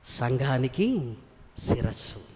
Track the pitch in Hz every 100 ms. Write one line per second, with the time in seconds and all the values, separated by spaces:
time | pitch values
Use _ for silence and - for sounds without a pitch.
0 | - - 120 127 139 131 127 - 220 247
1 | 123 110 - - - - - 123 110 -
2 | - 104 -